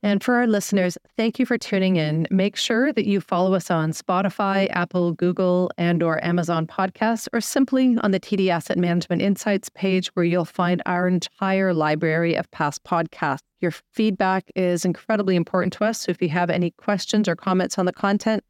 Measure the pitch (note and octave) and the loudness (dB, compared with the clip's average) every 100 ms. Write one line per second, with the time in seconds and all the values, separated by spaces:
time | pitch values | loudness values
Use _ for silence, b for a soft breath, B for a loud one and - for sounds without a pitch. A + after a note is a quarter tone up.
0 | G#3 G3+ - B3 B3 G#3 - G3+ F3+ - | 2 0 2 2 2 0 0 0 0 -4
1 | _ - A3+ - B3+ A#3+ - G3 F#3+ F#3 | _ -4 -2 0 0 0 -2 0 2 2
2 | D#3 D#3 E3 F#3+ G3 - - A3+ C4+ C4 | 2 0 0 2 0 -2 -2 0 0 0
3 | G#3 G3 - F3 F#3 F#3+ - E3+ D#3 D#3+ | 0 0 0 0 2 0 0 0 0 -4
4 | - F#3 F#3+ - G3 G3 G3 - F3 F3+ | -2 0 0 -2 -2 0 0 -2 -2 0
5 | F3 D#3+ F3 F3 F#3 F3+ F3+ - E3+ E3+ | 0 0 -2 0 2 2 0 -2 0 2
6 | E3 D#3 F3 F3 E3+ E3+ E3 - F#3+ - | 2 0 0 0 0 -2 -2 -2 -4 0
7 | A3 A3+ - A#3 - - C4+ C4 C4 A3+ | -2 -2 -2 -4 -2 0 2 2 2 2
8 | G#3+ F#3+ - G3+ F#3 E3+ - F3+ F3 F3 | 2 0 0 0 2 0 -2 0 2 0
9 | - F3 G3 G3 - G3+ - - F#3+ F#3 | 0 0 0 0 0 -2 -4 -4 0 0
10 | F#3 - E3+ F3 D#3+ - F3 F3+ - F3+ | -2 -2 0 2 -2 -2 0 0 -2 0
11 | F3+ F3+ - _ F#3+ F#3+ F#3+ E3+ D3+ D3+ | 2 0 -2 _ -2 0 2 2 0 0
12 | E3 D#3 E3+ E3 - - D3+ - - F3 | 0 0 0 -2 -4 -4 -4 -4 -4 -2
13 | E3 - D#3 C3 _ _ F3 - _ - | -2 -4 -4 -4 _ _ -4 -4 _ -2
14 | A3 F#3+ F#3+ F#3+ - - F3+ F3 F#3 E3+ | 0 2 0 0 -4 -2 0 0 0 -4
15 | - A3 G3 F#3 E3 F#3 F3+ - G#3+ A3+ | -2 -2 2 0 0 0 -2 -2 -2 -2
16 | - F3 F3+ D#3+ F3 - F3 _ - G3+ | -4 -2 -2 0 0 0 -2 _ -4 -4
17 | - G#3+ G3+ E3+ - F#3 F3+ - F3+ - | 0 0 0 -2 0 0 0 -2 -2 0
18 | G3 G3+ - A3 | 0 0 0 -2